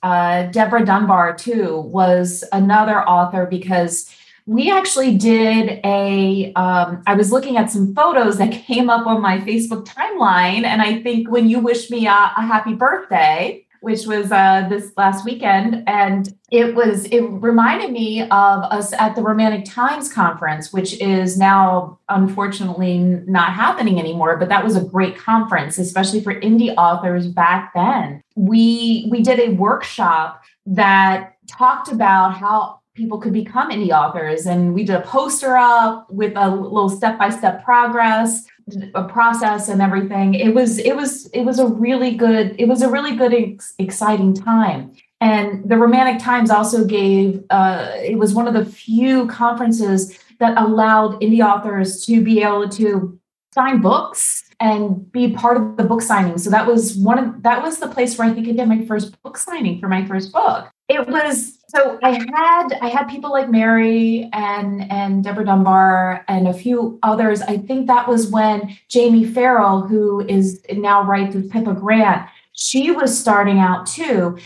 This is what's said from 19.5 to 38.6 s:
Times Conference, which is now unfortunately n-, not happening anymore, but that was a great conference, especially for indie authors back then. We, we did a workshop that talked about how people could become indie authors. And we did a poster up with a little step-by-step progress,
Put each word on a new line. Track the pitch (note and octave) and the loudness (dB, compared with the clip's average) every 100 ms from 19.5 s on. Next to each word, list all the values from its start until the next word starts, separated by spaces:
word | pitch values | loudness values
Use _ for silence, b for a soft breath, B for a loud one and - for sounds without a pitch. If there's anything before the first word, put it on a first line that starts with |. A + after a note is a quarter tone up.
| G#3 G3 | -2 -8
Times | - B3+ D4+ C#4 | -4 -4 -4 -6
Conference, | - F3 E3 D#3+ D#3 - | -2 -2 -2 -6 -6 -8
which | F#3+ F#3 - | -6 -6 -4
is | G3 F#3+ F#3 F#3 | -2 0 0 2
now | F#3+ G3 F#3+ F#3 F3+ - - | 4 4 4 2 -4 -12 -4
unfortunately | G3 F#3+ G3 G3 - F#3+ F3 F#3 F3+ | 0 0 -2 -6 -6 -8 -4 -2 0
n-, | F3+ F3 - | 0 0 0
not | F#3+ E3+ | 0 0
happening | F3+ B3 F#4 A3 F3+ | 0 -2 0 0 -2
anymore, | D#3+ E3+ D#3+ E3 | -2 -2 -2 0
but | F3+ | 0
that | G3+ | 0
was | G#3+ F#3+ | 2 -2
a | |
great | F3 F#3 F#3 - | -2 -2 -2 -4
conference, | - A3+ G#3+ F3 D3+ - | -2 0 0 -4 -4 -6
especially | F3 F#3+ G3 G#3+ | -6 -2 -2 -2
for | G3 G3 | -4 -4
indie | G#3+ A3+ A#3 - | 0 2 2 2
authors | F3 F3+ F3+ F3+ F3 | 2 2 -2 -2 -4
back | F3 E3+ F#3+ G3+ | 0 0 0 -2
then. | F3 G3 B3+ C#3+ D3 _ - | -2 0 0 -4 -10 _ -2
We, | F#3+ A3+ A3+ A#3 A#3 A3+ G#3+ | 2 4 4 2 0 -2 0
we | A#3+ | 0
did | B3 B3 | 2 2
a | A#3 | 2
workshop | F3+ G3+ C4+ - - F3 E3 D#3+ - b b - | 2 0 -2 -4 -4 0 0 -2 -8 b b -6
that | F#3+ G3+ G3 F#3+ F#3+ - _ _ | 0 4 4 4 0 -6 _ _
talked | - B3+ B3+ D#4+ | 0 2 2 -4
about | A3+ G#3 G3 F#3+ F3+ | -2 2 4 2 0
how | G3+ G#3+ - - _ | -2 -2 -2 -10 _
people | - A3+ G#3+ | -10 -8 -6
could | A3+ | -4
become | G3 G3+ A#3+ D4 | -4 -4 -4 -4
indie | G#3+ F#3+ | -2 0
authors. | D#3 D3+ E3+ D#3 D#3+ F3+ | 2 0 -2 -6 -4 -2
And | F3 F3 | 0 0
we | F3 | 0
did | G3+ F3+ | -2 -2
a | |
poster | - C4+ - - C4+ B3+ | -2 -4 -2 -4 0 4
up | B3 A#3 A3+ A3+ - | 4 4 2 -2 -10
with | G3 G#3+ G3+ | -6 -4 0
a | G3 | 0
little | F#3+ G3 G#3 G3 | 0 -4 -2 -2
step-by-step | G3 A3 A3 G3+ A3 B3+ B3 | 0 -4 0 -2 0 -2 -2
progress, | - A#3+ A#3 A#3 A3+ A3 A3+ A3+ - b | 2 2 2 2 2 2 0 -4 -10 b